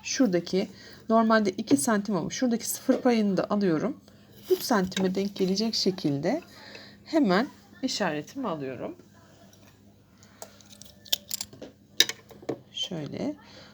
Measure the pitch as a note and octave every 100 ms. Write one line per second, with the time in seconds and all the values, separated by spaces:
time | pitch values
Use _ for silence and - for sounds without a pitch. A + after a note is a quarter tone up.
0 | - - B3 F3 E3+ F#3 G#3+ - - -
1 | - A3+ A3 A3 G#3 - - C#4 - G#3
2 | G3+ F#3+ D3 - B3+ A3+ - - - A#3+
3 | B3+ A#3 G#3 F#3 - G#3 G3 D#3 F#3 D4+
4 | - - - - - F4+ - A3 F#3 F#3+
5 | F#3+ F#3+ G3+ - F#3 G3 A3+ - G3 F#3+
6 | D#3 C#3 E3+ D4+ - - - - - -
7 | - D#4+ A#3 F3+ C#4 - - - C4 -
8 | F#3+ D3+ D3 C#4 B3 D#3+ C3+ B2 F3+ F4
9 | - - - - - - - - - _
10 | _ _ - - - - - - - -
11 | - - - - - - - - - -
12 | - - - - - - - - - E3+
13 | D3 - B3+ D4+ - - -